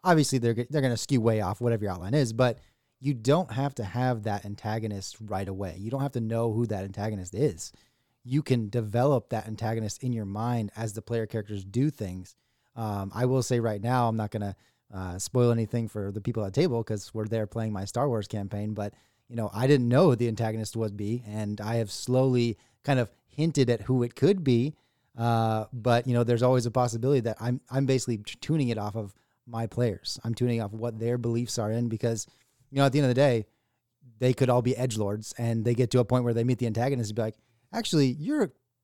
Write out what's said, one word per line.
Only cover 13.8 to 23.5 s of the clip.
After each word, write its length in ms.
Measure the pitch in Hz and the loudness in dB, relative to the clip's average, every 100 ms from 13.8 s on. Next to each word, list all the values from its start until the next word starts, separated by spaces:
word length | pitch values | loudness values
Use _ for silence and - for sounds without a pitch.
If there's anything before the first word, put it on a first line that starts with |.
now, 260 | 117 127 117 | 0 2 2
I'm 100 | 113 | 0
not 140 | 104 | -2
gonna, 240 | 107 101 - _ _ _ | -4 -6 -8 _ _ _
uh, 280 | 98 92 90 | -10 -8 -8
spoil 320 | - 127 120 | -2 2 4
anything 360 | 113 107 120 113 | 2 0 -2 -4
for 240 | 107 98 | -4 -6
the 100 | 101 | -4
people 220 | 117 110 98 | -4 -4 -2
at 80 | |
the 80 | 139 | 0
table 220 | 175 117 | 0 0
'cause 300 | 110 107 - | -2 -6 -6
we're 140 | 110 104 | -6 -2
there 180 | 113 104 | -2 -2
playing 280 | 113 110 | -4 -4
my 120 | 98 101 | -4 -4
Star 220 | 123 143 | -2 0
Wars 200 | 113 98 | 0 -2
campaign, 460 | 107 98 101 107 | -6 -4 -4 -4
but, 200 | 104 101 - _ _ _ | -4 -6 -10 _ _ _
you 80 | 117 | -6
know, 140 | 104 | -4
I 120 | 104 131 | 0 4
didn't 200 | 143 120 | 4 6
know 220 | 131 180 | 6 6
who 40 | 117 | 4
the 120 | 117 | 0
antagonist 480 | 107 110 110 107 117 | 0 -2 -4 -6 -4
would 180 | 110 104 | -4 -4
be, 280 | 101 120 107 | -4 -4 -6
and 340 | 107 104 104 | -6 -4 -6
I 160 | 104 117 | -2 -2
have 160 | 104 | -2
slowly 640 | - - 127 135 123 120 104 _ _ | -6 0 2 4 4 2 -2 _ _
kind 160 | 143 131 | 0 0
of 120 | 110 _ _ | 0 _ _
hinted 420 | - 165 | -2 0